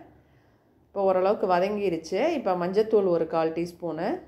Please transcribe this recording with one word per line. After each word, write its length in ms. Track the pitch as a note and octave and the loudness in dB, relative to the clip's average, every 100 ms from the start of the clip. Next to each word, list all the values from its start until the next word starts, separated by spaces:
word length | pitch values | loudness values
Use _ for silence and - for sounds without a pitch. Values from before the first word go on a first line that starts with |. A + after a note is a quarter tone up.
| - - _ _ _ _ _ _ _ | -10 -20 _ _ _ _ _ _ _
இப்போ 140 | G3+ F#3+ | -2 2
ஓரளவுக்கு 380 | F#3 F#3 A3 G3 | 2 2 2 2
வதங்கிருச்சு. 680 | F3 G3 G#3 G3 E3 - F#3 D#4 D#4 | 2 2 0 -2 -2 -4 -2 0 0
இப்போ 160 | G3+ F3+ | -2 -2
மஞ்சத்தூள் 480 | F3 F#3+ A3 G#3+ F#3+ | 0 0 2 2 4
ஒரு 100 | E3+ E3 | 2 0
கால் 200 | E3 D#3+ D#3+ | 0 0 -2
டீஸ்பூனு, 500 | F3 - E3+ D#3 G3 F4+ | -6 -8 -8 -4 -4 -6